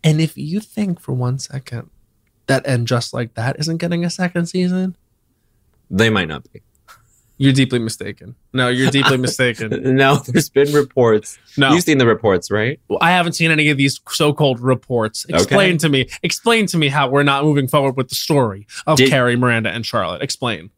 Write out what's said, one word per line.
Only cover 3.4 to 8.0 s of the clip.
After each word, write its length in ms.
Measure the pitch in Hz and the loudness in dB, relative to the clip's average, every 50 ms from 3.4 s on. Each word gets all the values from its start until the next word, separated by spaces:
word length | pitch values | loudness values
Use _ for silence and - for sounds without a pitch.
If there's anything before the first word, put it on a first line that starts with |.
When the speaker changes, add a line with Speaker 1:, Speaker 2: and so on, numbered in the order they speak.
| 113 127 - - | -4 -4 -4 -4
Speaker 1:
isn't 180 | 151 160 165 165 | -4 -4 -4 -4
getting 280 | 175 170 175 170 170 | -4 -4 -4 -2 -4
a 40 | 175 | -4
second 360 | - - 185 175 - 175 170 165 | -4 -4 -4 -4 -2 -4 -4 -4
season, 480 | - 185 180 180 180 185 185 185 180 _ _ _ _ _ _ _ _ _ _ _ _ _ _ _ _ _ _ _ | -2 -2 -2 0 0 -2 -2 -4 -6 _ _ _ _ _ _ _ _ _ _ _ _ _ _ _ _ _ _ _
Speaker 2:
They 180 | 85 92 113 113 | 0 2 4 4
might 180 | 110 101 90 80 | 4 2 -2 -2
not 240 | 78 71 - _ _ | -6 -12 -12 _ _
be. 80 | - _ _ _ _ _ _ - _ _ _ _ _ _ _ _ _ | -20 _ _ _ _ _ _ -20 _ _ _ _ _ _ _ _ _
Speaker 1:
You're 120 | 135 139 135 | 2 2 4
deeply 260 | 135 135 131 131 123 | 4 2 0 0 -4
mistaken. 560 | 113 113 - - | -4 -4 -8 -10